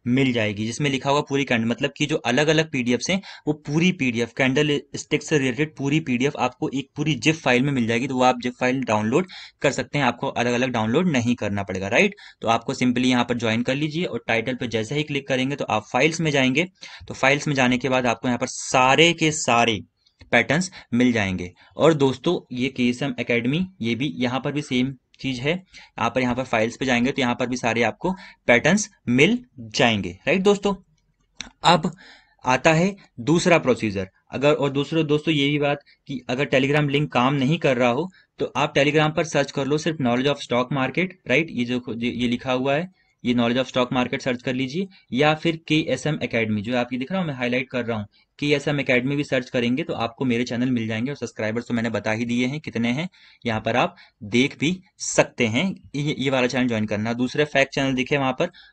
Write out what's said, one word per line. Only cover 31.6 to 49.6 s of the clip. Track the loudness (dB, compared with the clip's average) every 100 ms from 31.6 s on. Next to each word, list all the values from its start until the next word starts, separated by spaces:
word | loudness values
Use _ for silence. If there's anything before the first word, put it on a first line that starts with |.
अब | 2 4 2 -8 -20 -20 _ _
आता | 0 2 4
है | 4 2 -2 -14 -10
दूसरा | 0 2 4 4
प्रोसीजर। | 4 0 0 -4 -8 _ _
अगर, | -2 2
और | 2 0
दूसरा | -2 -2 0
दोस्तों | 2 0 2
ये | 0 2
भी | 2
बात | 0 -2 _ _ -12
कि | -10 -6
अगर | -4 2
Telegram | 2 4 2 2
लिंक | 0 0
काम | 2 2
नहीं | 2 2 2
कर | 2 2
रहा | 2
हो | 0 -4 -8 _ -8
तो | -6 -2
आप | 0
Telegram | 2 2 4 2 0
पर |
सर्च | -2 0 -2
कर | -2 -2
लो | 0
सिर्फ | -2 -2
Knowledge | 0 2 0
of | -2
Stock | -2 -2 0 -2
Market, | -2 -2 -4 -4 0
राइट? | 0 0
ये | -2
जो, | -2 -2 -4
ये, | -4 -4
ये | -2 -2
लिखा | -2 -2
हुआ | -2 0
है, | -2 -2 _ _ _
ये | -2
Knowledge | 2 2 0
of | -2
Stock | -2 0
Market | 0 -2 -2
सर्च | -4 -4
कर | -4
लीजिए, | -4 -4 -4 -6 -10 -6
या | 0 2
फिर | 2 -2 -4 0
केएसएम | 0 0 -2 -2 -4
एकेडमी | -2 -2 0 -2
जो | -2 -2
आप | -2
ये | -4
दिख | -4
रहा | -4
हूँ, | -4
मैं |
हाईलाइट | -4 -2 -2 -4
कर | -6
रहा | -4 -4
हूँ, | -6 _ _ -6
केएसएम | 0 0 0 -2
एकेडमी | 2 2 2 -2
भी |
सर्च | 0 -2 -2
करेंगे | -2